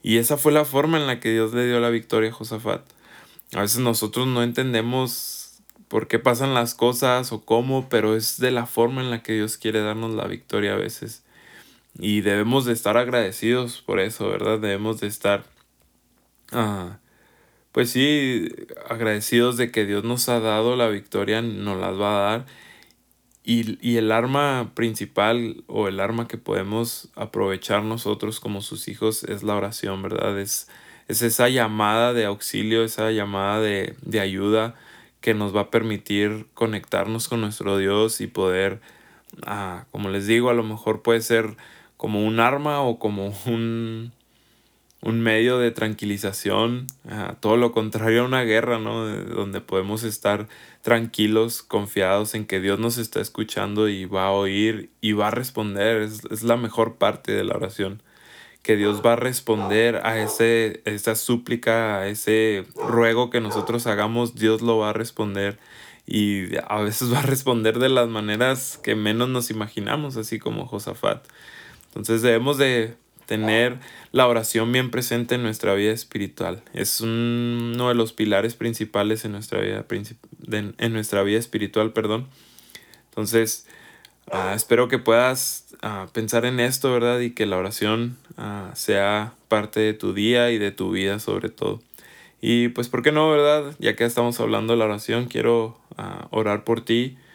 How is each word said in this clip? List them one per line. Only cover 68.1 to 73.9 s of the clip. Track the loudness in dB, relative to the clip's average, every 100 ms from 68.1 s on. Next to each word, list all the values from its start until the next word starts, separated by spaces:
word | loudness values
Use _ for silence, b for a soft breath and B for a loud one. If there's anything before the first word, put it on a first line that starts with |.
| 0 -2 2 2 0 -6 -8
que | -2 0
menos | 2 2 0
nos | -2 -4
imaginamos, | -6 -6 -6 -4 -4 -4 -6
así | -6 -6
como | -4 -6 -6
Josafat. | -8 -8 -2 0 0 -8 B B B B B -14
Entonces | -10 -2 2
debemos | 4 4 2 2
de | 2 2 -2 -8 _ _ -6
tener | -2 2 4 2 0 B